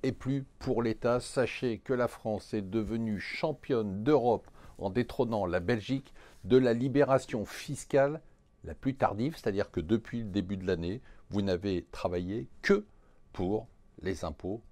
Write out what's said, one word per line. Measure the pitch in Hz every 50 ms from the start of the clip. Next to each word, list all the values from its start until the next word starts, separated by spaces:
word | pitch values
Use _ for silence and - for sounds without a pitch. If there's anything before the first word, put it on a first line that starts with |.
| -
et | 135
plus | 117 - - 131 135 139 131 - _ -
pour | - 135 123 107 117
l'État. | 113 110 - - 120 120 123
Sachez | 123 - - 143 123 104 - - - 127 113 95
que | _ -
la | 135 123 123 113
France | - - - 113 107 98 - - -
est | 107
devenue | 98 92 95 113 110 98 110 113 113 113 104 95
championne | - - - - - 160 147 - - - 135 117 110 104 95 98 107
d'Europe | 135 151 139 113 123 113 - - - - - - - - -
en | - 98
détrônant | 92 120 123 - - - 131 117 117 107 98
la | 90 85 90
Belgique | 87 92 120 113 98 - 127 135 - - - - - - - - -
de | 92 120
la | 131 131 123 117
libération | 117 123 139 120 143 143 123 135 131 - - - 117 101
fiscale | - - - - - 143 - - - - 143 139 143 151 156 - - - _ _ _ _ _ -
la | 80 80
plus | - - 135 131
tardive, | - 131 98 98 101 117 147 160
c'est-à-dire | - - 117 101 98 - -
que | - -
depuis | 82 80 113 113 - - - 120
le | 113 104
début | 92 101 90 90 101
de | 95 92 92
l'année, | 92 82 85 85 98 131 - - - - - -
vous | - 104
n'avez | 101 98 92 87 92 101 95 87 - _
travaillé | - - - 95 90 90 90 90 98 117 135 - - -
que | - - 196 202 208 - - - - _ - - - _ -
pour | - 95 90 104 110 117 - - - - - - -
les | - 95 95 - -
impôts | 85 80 - - 90 101 117 - -